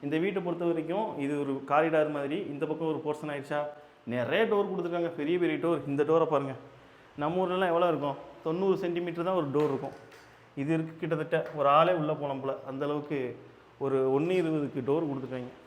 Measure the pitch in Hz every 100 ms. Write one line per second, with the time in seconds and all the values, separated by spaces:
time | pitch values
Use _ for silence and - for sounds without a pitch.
0 | 143 156 185 196 175 170 175 165 156 185
1 | 214 - 139 147 139 135 135 147 160 156
2 | 151 147 139 165 196 143 151 151 160 147
3 | 147 151 151 143 135 147 147 - - -
4 | - 120 120 170 220 208 196 185 175 170
5 | 170 170 147 175 170 151 160 165 139 143
6 | 147 160 160 151 139 127 - - - -
7 | - - 147 175 185 185 185 170 175 156
8 | 143 139 - - - 160 196 175 185 170
9 | 175 165 170 185 147 135 151 135 135 -
10 | - - - - - - 139 165 160 -
11 | 165 156 156 160 - 156 139 147 165 180
12 | 151 151 143 135 131 135 - 135 143 147
13 | 143 147 123 117 - - - - 135 135
14 | 131 135 160 185 165 160 143 139 123 147
15 | 165 135 127 127 123 -